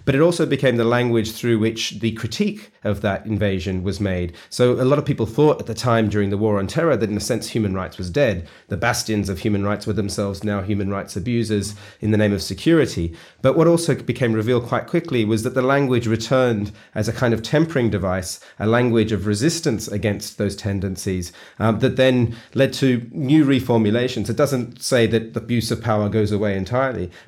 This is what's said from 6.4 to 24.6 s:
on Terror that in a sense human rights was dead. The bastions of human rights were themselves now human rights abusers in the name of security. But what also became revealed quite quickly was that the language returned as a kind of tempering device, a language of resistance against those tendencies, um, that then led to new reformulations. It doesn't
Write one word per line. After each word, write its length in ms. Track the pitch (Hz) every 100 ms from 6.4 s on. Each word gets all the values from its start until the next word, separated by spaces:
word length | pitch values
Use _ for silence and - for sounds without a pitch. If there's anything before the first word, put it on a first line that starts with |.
| 110 101
on 80 | 95
Terror 300 | 156 165 123
that 140 | 104
in 60 | 104
a 40 |
sense 280 | - 117 -
human 260 | 120 104
rights 240 | 95 87 -
was 120 | 92
dead. 380 | 87 135 90 85 - -
The 80 | 90
bastions 520 | 120 117 - 107 92
of 100 | 92
human 260 | 107 101
rights 220 | 98 101 -
were 60 |
themselves 520 | 101 101 101 101 95
now 180 | 107 101
human 280 | 95 101 98
rights 260 | 98 - 104
abusers 580 | 107 117 107 104 101 104 - -
in 100 | 104
the 60 | 107
name 140 | 107
of 100 | 101
security. 720 | - 90 - 165 127 - 85 - - _
But 140 | 131 135
what 100 | 165
also 280 | 170 170
became 380 | 131 - 123 123
revealed 320 | 110 110 120
quite 220 | 120 120 -
quickly 380 | 175 170 127
was 180 | 107 110
that 120 | 117
the 80 | 131
language 440 | 127 139 139 123 117
returned 680 | 110 110 135 127 107 104 - -
as 140 | - 110
a 40 |
kind 220 | - 123
of 80 | 110
tempering 480 | - 151 160 147 117
device, 500 | 101 95 92 90 - - -
a 80 | 104
language 460 | 120 123 113 110
of 140 | 104 101
resistance 600 | 104 147 165 156 107 -
against 500 | 104 110 101 - -
those 180 | 104 101
tendencies, 760 | 107 98 95 92 - 92 87 - - -
um, 220 | 107 113
that 160 | 131 127
then 380 | 131 127 117 120 -
led 180 | - 135
to 320 | - 135 123 117
new 340 | - 131 156
reformulations. 840 | 139 135 - 117 107 117 123 113 95
It 60 | 113
doesn't 460 | 143 135